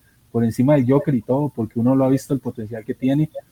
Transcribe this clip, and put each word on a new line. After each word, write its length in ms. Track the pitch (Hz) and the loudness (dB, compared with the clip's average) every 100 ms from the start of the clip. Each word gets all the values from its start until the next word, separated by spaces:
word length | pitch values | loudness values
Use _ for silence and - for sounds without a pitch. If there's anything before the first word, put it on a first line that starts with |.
| _ _ _ | _ _ _
por 140 | 117 | -2
encima 300 | 117 110 127 | 0 2 2
del 100 | 147 123 | 4 4
Joker 280 | 139 156 | 2 2
y 80 | 123 | -2
todo, 280 | - 131 147 | 0 -2 -2
porque 260 | - 110 120 | -4 -4 0
uno 160 | 120 135 | 2 2
lo 80 | |
ha 60 | 131 | 2
visto 240 | 135 - | 0 -2
el 60 | 139 | -6
potencial 440 | 120 117 107 113 | -6 -10 -10 -10
que 80 | 107 | -10
tiene. 380 | 123 131 143 156 - - | -4 -2 0 -2 -6 -18